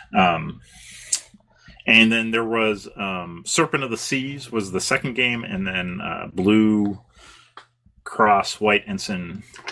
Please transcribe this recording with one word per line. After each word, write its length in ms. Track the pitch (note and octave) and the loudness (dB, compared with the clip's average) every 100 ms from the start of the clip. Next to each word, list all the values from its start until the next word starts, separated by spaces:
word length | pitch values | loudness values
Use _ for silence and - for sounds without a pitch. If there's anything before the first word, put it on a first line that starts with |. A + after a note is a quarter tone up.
| - - | -4 2
Um, 440 | F2+ E2 D#2+ - - - - - - - - - _ _ - - - | 4 2 -4 -10 -16 -20 -20 -20 -8 -8 -8 -20 _ _ -20 -8 4
and 260 | A2+ A2+ | 6 6
then 180 | A2+ A2+ | 4 0
there 140 | A2+ | -2
was, 440 | A2+ A2+ A2 G#2 - - | 0 0 0 0 -6 -8
um, 460 | G2 F#2 F2 E2+ - | -6 -6 -8 -12 -4
Serpent 360 | - D#3 D3+ | 0 0 0
of 80 | C3 | -4
the 60 | A2+ | -6
Seas 560 | - C3+ C3+ C#3 - | -4 -4 -4 -10 -6
was 180 | A2+ G2 | -4 -2
the 100 | F#2 | -4
second 340 | - C3+ C#3 | -2 -2 -2
game, 300 | A#2+ B2 A#2 | -2 0 -2
and 220 | A2 G2 F#2+ | -6 -6 -4
then, 340 | F#2 F2+ F2+ | -4 -4 -6
uh, 280 | E2 E2+ - | -8 -8 -8
Blue 680 | F2+ F#2+ A2 G#2+ G#2+ G2+ F#2+ _ _ - - _ - - _ _ _ | 0 4 6 6 4 0 -4 _ _ -20 -20 _ -20 -20 _ _ _
Cross 560 | - - G#2+ G2+ G2 - | -8 2 4 4 2 -2
White 240 | G#2+ G#2 G#2 | 2 2 0
Ensign. 560 | F#2+ - F#2 F2 F#2+ - - - | -8 -6 -8 -8 -12 -16 -18 -14